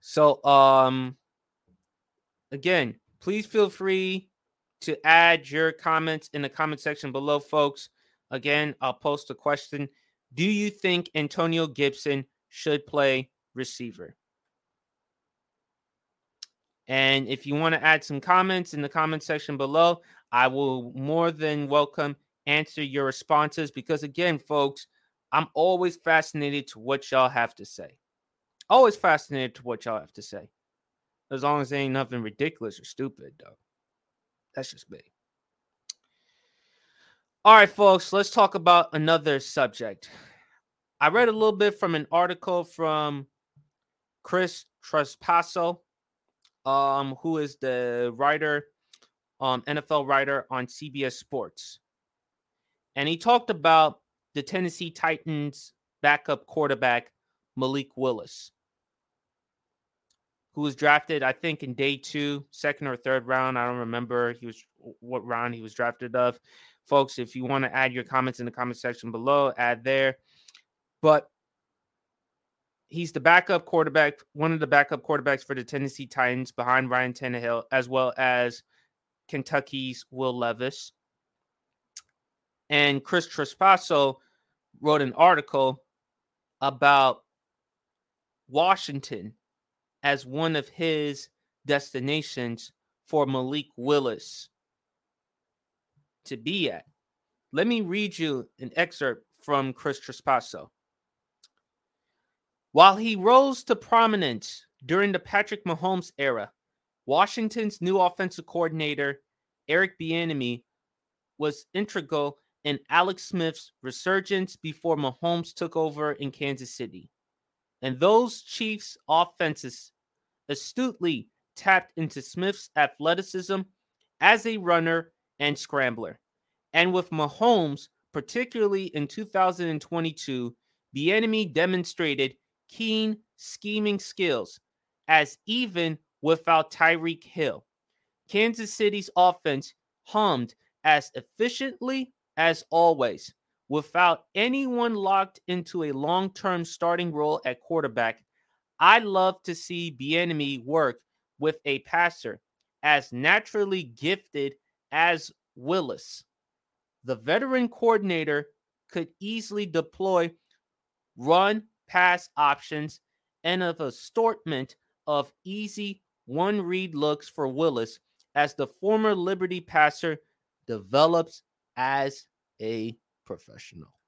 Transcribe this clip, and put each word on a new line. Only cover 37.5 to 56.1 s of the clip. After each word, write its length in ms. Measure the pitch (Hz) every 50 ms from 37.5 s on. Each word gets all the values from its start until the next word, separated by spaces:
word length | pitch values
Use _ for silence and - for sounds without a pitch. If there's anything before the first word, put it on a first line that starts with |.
| 220
right, 160 | 220 202 196
folks, 440 | 202 - 208 196 190 180 - - -
let's 160 | 202 202 196
talk 260 | - 233 202 190 -
about 380 | 190 165 175 175 175 165 - -
another 480 | 156 156 160 165 160 147 156 143 135
subject. 680 | 131 - - 151 135 120 - - 120 107 98 _ - - - - - - - _ _ _ _ _ _ _ _ _ _ _ _ _
I 80 | 147 151
read 180 | 170 233 247
a 60 | 233 220
little 180 | 220 214 220
bit 300 | 208 190 208 208 202 202
from 140 | - 175 165
an 120 | 151 147 - 165
article 500 | 170 175 175 180 180 - - 180 175 170
from 640 | 165 - - 165 156 156 151 151 147 143 139 139 _ _ _ _ _ _ _ _ _ _ _ _ _ _ _ _ _ _ _ _
Chris 400 | - - 185 185 170 - - - _ _ _ _
Trapasso, 920 | - - 156 143 139 - _ - - 170 170 170 - - 185 170 170 175 175 _ _ _ _ _ _ _ _ _ _ _ _ _ _ _ _ _
um, 520 | 135 135 139 139 139 135 139 139 135 131 131
who 200 | - 165 165 160
is 180 | 147 143 135
the 560 | _ 139 131 127 123 123 123 120 120 123 123 117
writer, 520 | 117 139 143 151 156 156 151 147 147 147 _ _ _ _ _ - _ _ _ _ _ _ _ _ _
um, 220 | 135 131 127 123 120
N 120 | - 147 151
F 120 | 147 _
L 140 | 156 147 139
writer 400 | 131 139 135 139 135 139 131 - _
on 160 | 131 127 127
C 240 | 123 - - 151 151
B 140 | 127 143 135
S 140 | 131 -
Sports. 600 | - - _ - 131 104 - _ - - - - _ _ _ _ _ _ _ _ _ _ _ _ _ _ _ _ _ _ _ _ _ _ _ _
And 140 | 139 139 151
he 80 | 165
talked 320 | 165 - 226 240 240 240 -
about 500 | 208 160 143 165 160 160 156 151 - _ _ _ _ _ _ _ _
the 100 | 147 143
Tennessee 480 | - 196 185 185 175 160 - 180 165
Titans 840 | 160 - - 165 160 156 - 165 156 147 147 147 139 - - - _ _ _ _ _ _
backup 440 | - 147